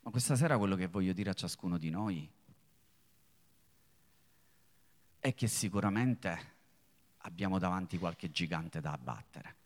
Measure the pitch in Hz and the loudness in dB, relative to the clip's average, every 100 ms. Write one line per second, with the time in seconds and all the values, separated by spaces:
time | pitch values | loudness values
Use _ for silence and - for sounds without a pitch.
0 | - 120 - 135 156 127 101 95 92 95 | 0 0 4 4 6 4 4 2 0 2
1 | 92 90 101 92 87 - 92 87 80 82 | 2 2 -2 -2 -4 -4 -2 -2 0 -2
2 | 107 85 73 - - - _ _ _ _ | -2 -4 -8 -18 -20 -20 _ _ _ _
3 | _ _ _ _ _ _ _ _ _ _ | _ _ _ _ _ _ _ _ _ _
4 | _ _ _ _ _ _ _ _ _ _ | _ _ _ _ _ _ _ _ _ _
5 | _ _ 135 - 110 - 107 101 101 101 | _ _ -2 2 0 2 0 2 2 4
6 | 127 120 95 85 - - _ _ _ _ | 2 2 -2 -4 -8 -20 _ _ _ _
7 | _ _ - 85 95 92 90 92 90 87 | _ _ -14 -4 0 2 2 0 -2 -2
8 | 87 82 87 - 85 82 80 82 76 73 | -2 -4 -6 -2 -2 -2 -4 -4 -4 -6
9 | 62 57 - - - - | -6 -8 -12 -16 -16 -18